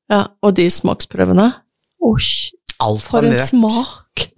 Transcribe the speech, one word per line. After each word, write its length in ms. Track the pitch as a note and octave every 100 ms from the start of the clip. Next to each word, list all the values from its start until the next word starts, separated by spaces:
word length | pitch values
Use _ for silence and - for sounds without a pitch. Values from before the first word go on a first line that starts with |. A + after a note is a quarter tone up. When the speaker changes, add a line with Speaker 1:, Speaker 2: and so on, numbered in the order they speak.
| -
Speaker 1:
Ja, 160 | G#3 G3+ -
og 120 | G#3
de 120 | F#3 F3
smaksprøvene. 840 | - - - - - F#3 F#3 A3+ - _ _ _ -
Oi, 480 | D#4 A3 - - - - - -
Speaker 2:
Alt 200 | A2 G#2+
for 180 | - A#3
Speaker 1:
for 40 | A3+
en 60 |
Speaker 2:
mørt. 180 | A#3+ -
Speaker 1:
smak. 800 | B3+ A3 A#3 C4 - _ - -